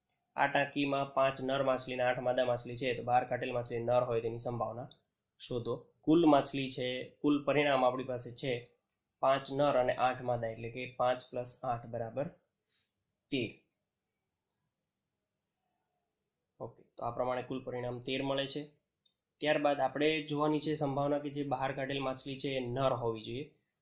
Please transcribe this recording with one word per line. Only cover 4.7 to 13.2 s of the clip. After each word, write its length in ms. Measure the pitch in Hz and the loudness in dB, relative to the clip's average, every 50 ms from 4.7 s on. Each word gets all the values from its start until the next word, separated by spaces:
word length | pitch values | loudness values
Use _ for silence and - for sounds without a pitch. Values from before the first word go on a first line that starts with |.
| 110 117 131 - - _ _ _ _ _ _ _ _ - | -4 -8 -10 -14 -16 _ _ _ _ _ _ _ _ -16
શોધો. 380 | - - 127 120 117 117 123 147 - _ _ _ | -10 -6 -6 -4 -4 -4 -6 -6 -8 _ _ _
કુલ 260 | - 151 156 170 170 | 2 6 6 8 8
માછલી 460 | 151 147 139 135 - - 139 135 131 131 | 8 8 8 6 4 -2 -4 -4 -4 -4
છે, 440 | 135 127 127 127 127 - - - _ | -4 -4 -4 -4 -4 -6 -10 -8 _
કુલ 240 | - 147 147 143 143 | 0 2 2 2 2
પરિણામ 400 | 139 135 151 147 147 139 131 127 | 2 4 4 4 4 4 4 4
આપણી 200 | 123 127 131 127 | 4 2 2 -4
પાસે 260 | 131 123 120 120 123 117 | -4 -6 -6 -8 -10 -12
છે 380 | - - 135 123 120 - - _ _ _ _ _ _ _ _ _ - | -6 -4 -2 -2 -4 -6 -10 _ _ _ _ _ _ _ _ _ 0
પાંચ 300 | - 135 135 135 131 135 | 2 2 2 2 0 -4
નર 260 | 139 135 147 143 131 | 0 2 2 4 4
અને 180 | 127 123 127 - | 4 4 2 2
આઠ 280 | - 123 127 127 131 127 | 2 2 0 0 0 -2
માદા, 260 | 123 123 117 117 113 | -2 -2 -2 -2 -4
એટલે 220 | 113 117 117 113 | -6 -6 -10 -10
કે 240 | 113 127 127 123 120 | -8 -8 -10 -8 -4
પાંચ 260 | - 123 123 127 127 - - 127 | 0 2 2 2 0 -4 -8 -8
plus 160 | 123 120 123 - - - | -8 -8 -8 -10 -8 -4
આઠ 240 | 131 120 117 120 | -4 -4 -4 -4
બરાબર 420 | 113 117 117 113 113 117 131 147 180 - _ _ _ _ _ _ _ _ _ _ _ _ _ _ _ _ _ | -8 -6 -6 -6 -6 -4 -6 -6 -6 -8 _ _ _ _ _ _ _ _ _ _ _ _ _ _ _ _ _